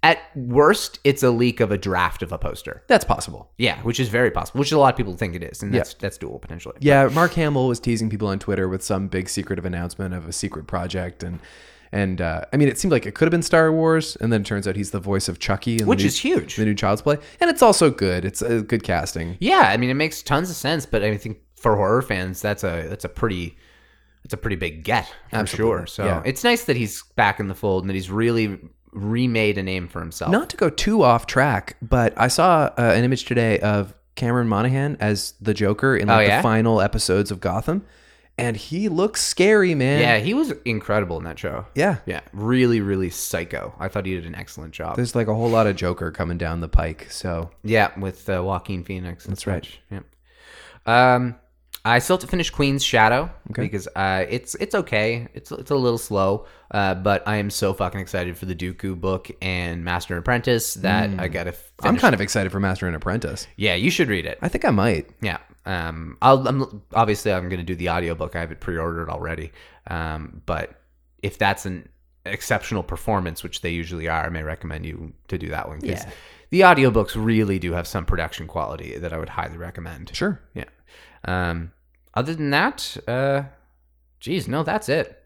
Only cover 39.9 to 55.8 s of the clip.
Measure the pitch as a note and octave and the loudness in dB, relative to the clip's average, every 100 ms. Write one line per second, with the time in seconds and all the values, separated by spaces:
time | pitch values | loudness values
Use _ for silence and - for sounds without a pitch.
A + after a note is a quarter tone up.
39.9 | C#3+ A#2+ A2+ A#2 A#3+ D4+ - B2 A2 - | 4 4 4 2 0 0 -2 -4 -4 0
40.9 | G#2+ F#2+ D#2+ E2+ D#2 - - - - F3+ | -2 0 -4 -8 -8 -8 -6 -8 0 0
41.9 | E3+ - E2+ - - G#2+ B2+ B2 A2+ G2+ | 0 -4 -10 -10 -6 0 4 4 4 2
42.9 | G2 F#2 - - F2+ E2+ C#2+ - - F#2+ | 0 -2 -4 -6 -4 -4 -8 -10 -8 -6
43.9 | G#2+ F#2+ F#2 E2 E2+ - - D#2+ - D#2+ | -6 -4 -6 -8 -12 -14 -14 -16 -10 -8
44.9 | - B2 A#2 A2 A2 A#2 A2+ G#2+ F#2+ F2+ | -4 -2 0 0 0 2 4 2 2 -2
45.9 | F2+ E2+ D2+ E2+ F2 E2 E2 E2 - E2 | -2 -6 -4 -4 -4 -4 -4 2 2 2
46.9 | D#2 - - F#2+ E2 E2+ - G#2 A2+ G#2 | -6 -14 -10 -6 -6 -8 -10 0 2 2
47.9 | - F#2+ - - F#2+ F#2 F#2+ - F#2+ F2 | 0 -8 -8 -4 -4 -2 -4 -6 -10 -8
48.9 | F#2+ F2+ E2+ - F#2+ - F2+ - - _ | -10 -10 -12 -10 -8 -4 -6 -6 -20 _
49.9 | G2+ - _ _ _ - - - - - | -16 -16 _ _ _ -20 -20 -20 -12 2
50.9 | A#2 B2+ B2 B2 A#2 _ _ _ - A2 | 6 6 6 2 -6 _ _ _ -8 2
51.9 | A#2+ - F#3 - F#3 D#3+ - C#3 C#3 - | 2 4 0 0 -2 -2 0 0 0 0
52.9 | A#2 A2 B2 E3 - - G#2+ G#2+ G#2 F#2 | 4 4 4 -2 -10 -12 -6 -4 -6 -8
53.9 | - G2 F#2+ F#2 A#2 - - G3+ G#3 E3+ | -4 -2 0 -2 -4 -6 -8 -2 -2 0
54.9 | A2 G#2+ A#2 A#2+ - - - - C#3+ | 0 0 -2 -6 -14 -14 -14 -2 0